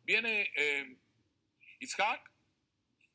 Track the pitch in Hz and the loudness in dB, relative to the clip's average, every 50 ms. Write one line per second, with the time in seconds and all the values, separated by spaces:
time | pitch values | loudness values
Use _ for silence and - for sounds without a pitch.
0 | _ - 185 220 220 233 220 208 202 190 - - 147 147 143 139 139 131 131 - | _ 0 2 2 2 2 0 0 -2 -2 0 0 2 2 2 0 -4 -6 -12 -20
1 | _ _ _ _ _ _ _ _ _ _ _ _ - - - - 135 131 - - | _ _ _ _ _ _ _ _ _ _ _ _ -20 -20 -18 -10 -8 -4 0 2
2 | 190 220 262 294 - - _ _ _ _ _ _ _ _ _ _ _ _ _ _ | 2 2 2 0 -6 -14 _ _ _ _ _ _ _ _ _ _ _ _ _ _
3 | _ _ _ | _ _ _